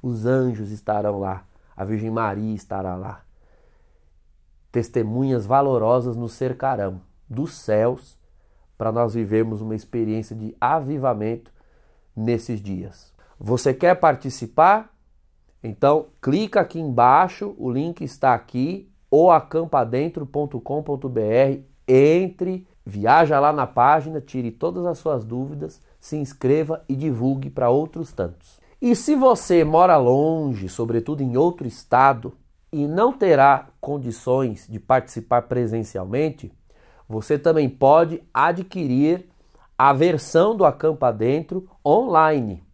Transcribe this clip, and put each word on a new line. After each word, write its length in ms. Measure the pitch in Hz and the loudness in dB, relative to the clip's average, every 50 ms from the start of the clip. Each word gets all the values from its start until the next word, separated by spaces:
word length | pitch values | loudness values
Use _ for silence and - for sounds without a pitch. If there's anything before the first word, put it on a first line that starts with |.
Os 260 | - 127 120 113 107 | -6 -6 -6 -4 -2
anjos 440 | 120 131 131 127 127 117 104 107 101 | 0 0 2 0 0 -2 -6 -8 -12
estarão 480 | 107 104 _ - 107 104 104 104 101 98 | -12 -12 _ -4 -4 -2 -2 -2 -2 -2
lá, 260 | 98 95 95 92 - _ _ _ _ _ _ | -4 -6 -8 -10 -12 _ _ _ _ _ _
a 80 | - 98 | -12 -8
Virgem 280 | 98 110 107 107 113 110 | -6 -6 -6 -6 -4 -4
Maria 420 | 113 113 104 98 101 107 110 110 | -4 -4 -4 -4 -4 -6 -6 -6
estará 400 | 101 - _ 101 98 95 92 90 | -8 -10 _ -10 -8 -6 -8 -8
lá. 280 | 92 92 98 - - _ _ _ _ _ _ _ _ _ _ _ _ _ _ _ _ _ _ _ _ _ _ _ _ _ _ _ _ _ _ | -10 -12 -14 -16 -18 _ _ _ _ _ _ _ _ _ _ _ _ _ _ _ _ _ _ _ _ _ _ _ _ _ _ _ _ _ _
Testemunhas 760 | _ 123 113 - - 127 113 107 110 123 135 135 131 120 104 | _ -4 -4 -2 -2 -2 -2 -2 -2 -2 -2 0 -2 -2 -2
valorosas 680 | 98 123 139 139 139 131 120 110 110 120 127 117 127 117 | 2 2 2 2 2 2 2 2 2 2 2 0 -4 -6
nos 200 | 117 120 113 - | -8 -8 -10 -8
cercarão 680 | - 135 127 127 127 - 135 131 110 101 98 95 90 - _ _ _ _ _ | -6 -6 -6 -6 -4 -4 -4 -4 -2 -4 -6 -6 -10 -16 _ _ _ _ _
dos 260 | 120 117 147 165 - | -8 -8 -8 -8 -8
céus 600 | - - - 107 107 110 120 127 135 - - _ _ _ _ _ _ _ _ _ _ _ _ _ _ | -14 -6 -2 0 2 2 0 -2 -4 -10 -20 _ _ _ _ _ _ _ _ _ _ _ _ _ _
pra 140 | 113 110 110 | -6 -4 -2
nós 220 | 117 120 113 107 | 0 -2 -2 -2
vivermos 460 | 117 110 98 107 110 113 113 110 104 | -4 -4 0 0 0 0 0 -4 -8
uma 140 | 110 110 110 | -8 -8 -8
experiência 640 | 110 110 _ - 120 113 107 107 110 110 113 113 | -8 -10 _ -6 -4 -4 -2 -4 -6 -6 -8 -12
de 200 | 113 107 107 - _ | -12 -12 -12 -8 _
avivamento 920 | - 123 147 165 143 131 151 147 131 135 120 104 104 110 117 117 _ _ _ _ _ _ _ _ _ _ _ _ _ _ _ | -2 -2 -2 -2 -4 -4 -6 -4 -2 -2 -2 -2 -4 -6 -6 -8 _ _ _ _ _ _ _ _ _ _ _ _ _ _ _
nesses 480 | 110 110 113 120 113 117 - 120 107 98 | -6 -2 -2 -2 -2 -4 -8 -10 -10 -8
dias. 500 | 98 98 92 90 98 - - - _ _ _ _ _ _ | -10 -10 -10 -10 -14 -16 -20 -20 _ _ _ _ _ _
Você 380 | _ - 104 120 123 - 143 131 | _ -6 -4 -4 0 0 0 0
quer 220 | 135 - 175 180 | 2 2 2 2
participar? 1000 | 180 - 160 139 131 - 135 127 - 120 110 - - 156 180 202 220 220 - _ _ _ _ _ _ _ _ _ _ _ _ _ _ | 4 4 2 2 2 -4 -10 -10 -8 -12 -8 0 4 4 4 4 2 -2 -8 _ _ _ _ _ _ _ _ _ _ _ _ _ _
Então 460 | - 117 110 - - 139 147 156 151 - _ _ - | -12 -12 -6 0 2 2 2 2 0 -6 _ _ -4
clica 380 | 131 139 185 220 202 - 214 | -2 0 0 -2 0 0 -2
aqui 180 | 175 165 - 165 | -2 -2 -4 -8
embaixo, 720 | 160 147 127 117 120 123 131 151 180 180 - - 202 208 196 - | -6 -4 0 2 4 4 6 4 2 0 -2 -10 -12 -12 -10 -8
o 100 | - 127 | -8 -4
link 360 | 120 131 147 170 170 - 165 | -4 -4 -4 -6 -6 -10 -12
está 280 | 135 - - - 135 123 | -12 -8 -2 2 2 2
aqui, 540 | 113 - - - 123 127 151 180 196 - _ _ _ _ _ - | 2 -2 -8 -6 -4 -4 -4 -4 -8 -12 _ _ _ _ _ 4
ou 200 | 151 165 180 170 | 4 6 6 6
acampadentro 920 | 156 - - - 160 165 160 - 143 120 110 117 127 147 170 165 - 147 | 4 2 0 -4 -4 -4 0 0 -2 0 0 -2 -2 -2 -2 -6 -8 -12
ponto 360 | 127 - 147 147 143 147 123 | -8 -6 -6 -6 -6 -8 -12
com 200 | - - 143 151 147 | -10 -6 -8 -8 -6
ponto 240 | 147 143 131 135 135 | -6 -8 -8 -8 -6
B 120 | 123 113 | -4 -2
R, 480 | 110 107 110 120 135 135 139 135 - _ _ _ _ - | -2 0 2 2 2 2 0 -4 -8 _ _ _ _ 4
entre, 800 | 127 131 143 147 160 175 190 185 185 _ 185 175 185 185 185 _ _ _ _ | 4 6 6 6 4 4 2 -2 -4 _ -6 -6 -6 -8 -10 _ _ _ _
viaja 540 | - 101 104 101 113 131 160 170 147 151 139 | -12 -10 -4 2 4 6 6 6 4 4 2
lá 120 | 143 147 156 | 2 2 2
na 140 | 147 131 | 0 -4
página, 540 | 110 - 123 120 135 151 160 139 160 160 151 | -2 0 2 4 4 4 2 0 -4 -10 -10
tire 320 | - - - 131 123 117 113 | -10 -8 -8 -6 -6 -6 -6
todas 340 | - - 170 180 180 175 | -4 -6 -4 -4 -4 -4
as 120 | 175 165 - | -6 -6 -4
suas 260 | - 160 151 123 110 | -4 -4 -4 -4 -4
dúvidas, 580 | 110 117 123 131 143 151 143 147 160 - _ _ _ _ _ | -6 -8 -8 -8 -8 -10 -12 -12 -12 -14 _ _ _ _ _
se 180 | _ - - | _ -10 -8
inscreva 680 | 151 147 135 - _ - 127 139 156 160 147 160 - - _ | -8 -8 -8 -10 _ 0 2 2 2 2 -2 -6 -8 -6 _
e 60 | 135 | -6
divulgue 560 | 131 147 156 131 110 120 131 139 135 135 139 | -4 -4 -4 -4 -2 -2 -2 -2 -2 -6 -10
pra 200 | - - 127 120 | -6 -2 0 2
outros 420 | 123 143 156 160 - 170 165 - - | 2 2 0 -2 -8 -12 -12 -12 -6
tantos. 480 | - 95 87 90 - _ - _ _ _ _ _ _ | -6 -6 -6 -6 -14 _ -20 _ _ _ _ _ _
E 140 | - 240 240 | 0 0 0
se 220 | - - - 302 | 0 2 0 0
você 480 | 277 262 254 233 - - - 180 170 160 | 4 4 4 4 4 0 2 4 4 4
mora 320 | 151 156 160 180 180 170 | 4 6 6 6 6 6
longe, 720 | 151 127 120 127 135 147 160 160 160 156 143 123 101 95 90 | 4 4 4 2 2 2 0 0 -2 -2 -4 -4 -6 -8 -10
sobretudo 560 | - - 117 113 117 117 113 - 151 147 139 | -6 -6 -4 -2 -2 -2 -2 -4 -6 -4 -4
em 120 | 127 120 | -2 2
outro 300 | 127 151 170 175 175 147 | 2 2 2 0 -4 -10
estado, 680 | 123 107 - - _ - 123 131 139 139 117 110 120 - _ _ _ _ _ _ _ - | -10 -10 -12 -6 _ 2 4 4 4 4 2 -6 -14 -16 _ _ _ _ _ _ _ -6
e 140 | 151 143 | -4 -4
não 260 | 147 156 180 220 247 262 | -2 0 2 0 0 0
terá 540 | 269 220 190 165 139 135 139 139 131 - - _ _ | 0 2 4 4 6 6 6 4 2 0 -10 _ _
condições 880 | - - 143 147 127 123 110 - - 127 127 131 135 123 107 95 - - | -10 -8 -8 -6 -6 -8 -10 -8 -2 0 0 0 0 -2 -4 -8 -14 -14
de 100 | 113 107 | -14 -14
participar 640 | - _ 131 131 - - - - - _ 123 123 120 | -2 _ 0 0 0 -2 -12 -14 -4 _ 0 0 0
presencialmente, 1120 | - 127 123 123 113 110 113 110 - - 95 92 92 101 131 156 160 135 - - - _ _ _ _ _ _ _ _ _ _ _ _ | 0 -2 -2 -2 -2 -2 -4 -6 -6 -8 -10 -8 -6 -4 -2 -2 -4 -4 -8 -16 -20 _ _ _ _ _ _ _ _ _ _ _ _
você 280 | 113 110 107 - 151 | -10 -8 -4 -2 -4
também 320 | 143 147 170 160 156 147 127 | 0 2 2 2 2 2 0
pode 540 | 135 - 139 135 143 160 170 160 165 - _ _ _ | 0 2 4 6 6 6 4 2 -2 -10 _ _ _
adquirir 960 | - 143 165 175 175 190 185 - 190 165 135 123 127 143 156 170 180 180 _ _ _ _ _ _ _ _ _ _ | 0 0 0 0 -4 -8 -10 -8 -6 -4 -2 0 2 2 2 2 0 -4 _ _ _ _ _ _ _ _ _ _
a 160 | _ 127 139 143 | _ 4 4 6
versão 640 | 131 156 180 170 147 - - - 160 175 208 226 | 6 4 2 2 0 -4 2 4 4 4 4 2
do 80 | 214 190 | 2 2
Acampa 460 | 151 139 - - 160 156 - 139 123 | 2 2 2 -2 -2 -2 0 0 -2
Dentro 580 | 117 104 110 120 135 156 165 - 175 185 185 - _ _ _ | 0 0 0 0 0 -2 -4 -6 -10 -10 -10 -12 _ _ _
online. 800 | 143 151 214 247 254 180 156 160 156 156 143 120 107 95 87 - _ | 2 2 2 2 2 4 4 4 4 2 0 -2 -4 -8 -10 -14 _